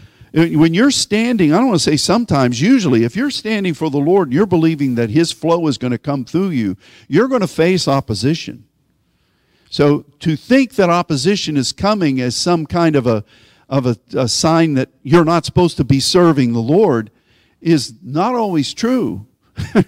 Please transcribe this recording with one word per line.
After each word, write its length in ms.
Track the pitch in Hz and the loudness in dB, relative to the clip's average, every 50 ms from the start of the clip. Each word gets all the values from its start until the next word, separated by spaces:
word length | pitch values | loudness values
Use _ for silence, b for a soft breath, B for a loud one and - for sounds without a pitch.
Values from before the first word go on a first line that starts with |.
| b b b b b b - | b b b b b b 0
when 420 | 156 165 170 160 151 160 170 165 | 0 0 2 2 2 2 2 2
you're 160 | 175 240 285 | 2 2 2
standing, 640 | 262 - - - 202 214 226 240 254 214 180 147 151 | 2 0 -2 -2 -2 -2 0 0 0 2 2 2 2
I 60 | 190 | 2
don't 100 | 247 269 | 2 2
wanna 100 | 208 156 | 2 0
say 180 | - - 156 | 0 0 0
sometimes, 640 | 139 - - 175 233 240 - 175 143 131 123 123 113 | 0 0 0 0 0 0 0 0 0 0 0 0 0
usually, 440 | 147 214 269 262 190 156 123 113 117 | 2 2 2 2 2 2 2 2 0
if 120 | 117 - | 0 -2
you're 140 | 190 262 294 | -4 -4 -4
standing 440 | - - - 214 220 208 196 180 156 | -6 -6 -6 -4 -4 -2 -2 -4 -4
for 160 | - 160 160 | -4 -4 -4
the 80 | 135 147 | -2 -2
Lord 300 | 143 160 185 202 180 135 | 0 2 2 2 0 0
and 60 | 120 | 0
you're 120 | 156 214 | 0 0
believing 480 | 196 180 170 160 160 165 143 143 135 123 | 0 2 2 2 0 0 0 -2 -2 -2
that 140 | 117 117 110 | -2 -2 0
his 220 | 104 151 170 165 - | 0 0 0 0 -4
flow 340 | - - 160 170 175 170 | -4 -2 -2 0 0 0
is 120 | 156 127 - | -2 -4 -4
gonna 200 | - 127 123 113 | -4 -4 -6 -4
come 260 | - 143 143 139 123 | -4 -6 -6 -6 -6
through 260 | - - 165 196 196 | -6 -4 -4 -2 -2
you, 260 | 165 127 110 98 92 b b b b b b b | -2 -2 -2 -2 -4 b b b b b b b
you're 200 | 131 170 233 269 | 0 0 0 2
gonna 180 | 269 247 196 | 0 -2 -2
face 420 | 151 - - 160 175 190 175 - - | -4 -2 0 0 2 2 0 0 0
opposition. 760 | 139 139 - - 110 92 101 135 165 160 - - - - - _ _ _ _ _ _ _ _ _ _ _ _ _ _ _ _ _ _ _ _ _ | 0 0 -2 -4 -6 -4 -2 -2 -4 -4 -6 -12 -16 -18 -20 _ _ _ _ _ _ _ _ _ _ _ _ _ _ _ _ _ _ _ _ _
So 340 | - - 147 147 147 147 - - _ _ | -2 0 2 2 2 0 -2 -8 _ _
to 160 | - 170 156 | -4 -4 -4
think 380 | 143 - - 240 269 269 220 - | -4 -2 2 2 2 2 2 0
that 160 | - 190 175 | 0 0 2
opposition 680 | 170 175 175 - 160 135 123 180 208 185 - - 151 | 2 0 -2 -2 -4 -2 0 0 -2 -2 -2 -4 -2
is 160 | 139 127 - - | -2 -2 -4 -4
coming 480 | - - 202 214 208 180 147 135 131 | -4 -2 -2 0 0 0 0 0 -2
as 160 | 127 123 117 | -2 -4 -4
some 300 | - - 180 175 170 156 | -4 -2 -2 -2 -2 -2
kind 300 | - - 175 170 160 151 | -4 -2 0 0 2 2
of 100 | 139 117 | 0 0
a, 180 | 123 117 107 104 b b b b b b b b b | 0 0 -2 -4 b b b b b b b b b
of 180 | 135 139 123 | -2 -2 0
a, 100 | 127 117 - _ _ - | 0 -2 -4 _ _ -4
a 140 | 135 131 113 | -4 -4 -2
sign 460 | - - - 160 160 165 165 160 147 | -2 -2 0 2 2 2 2 2 0
that 160 | 131 131 - _ _ - | -2 -2 -4 _ _ -2
you're 220 | 131 143 175 165 | 2 4 4 4
not 200 | 151 170 170 - | 4 2 0 -2
supposed 320 | - - 180 180 170 - - | -2 0 0 0 0 0 -2
to 60 | 147 | 0
be 160 | 110 139 135 | 0 0 0
serving 520 | 127 - - 180 180 170 156 135 131 120 117 | 0 2 2 4 4 4 4 4 2 0 0
the 80 | 117 | -2
Lord 500 | 113 117 151 190 220 185 131 113 107 110 - _ _ _ _ _ _ _ _ _ | 0 0 2 2 4 2 2 0 -2 -6 -12 _ _ _ _ _ _ _ _ _
is 340 | - 165 165 147 110 - 120 - - | -2 0 0 0 0 -4 -10 -18 -16
not 320 | 127 120 156 185 233 254 | -8 -4 -2 -2 -2 -2
always 380 | 240 226 202 175 156 135 - - | -2 -2 -2 -2 -2 -4 -4 -6
true. 540 | - - 226 262 254 196 113 87 98 104 - _ _ _ | -4 -2 -2 0 -2 -2 -4 -6 -8 -12 -18 _ _ _
<laughs> 140 | _ _ - - - - | _ _ -10 -10 -2 0
I 100 | 226 180 | 0 0